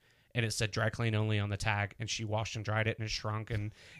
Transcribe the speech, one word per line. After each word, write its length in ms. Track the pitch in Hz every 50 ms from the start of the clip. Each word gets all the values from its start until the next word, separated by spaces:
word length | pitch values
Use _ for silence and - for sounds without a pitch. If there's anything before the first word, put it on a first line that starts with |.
| _ _ _ _ _ _ -
and 100 | 123 117
it 80 | 110
said 180 | - - 113 104
"Dry 200 | - 113 110 110
Clean 240 | - - 117 113 107
Only" 240 | 107 110 107 107 104
on 80 | 101 104
the 80 | 101
tag, 380 | - - 113 104 104 101 98 - -
and 100 | 110 101
she 140 | - - 113
washed 320 | 107 107 110 113 - -
and 80 | 110 101
dried 220 | 104 107 110 110 113
it, 100 | - -
and 80 | 110
it 40 | 107
shrunk, 400 | - - - 107 107 110 107 -
and 220 | 113 107 104 107 - - - - -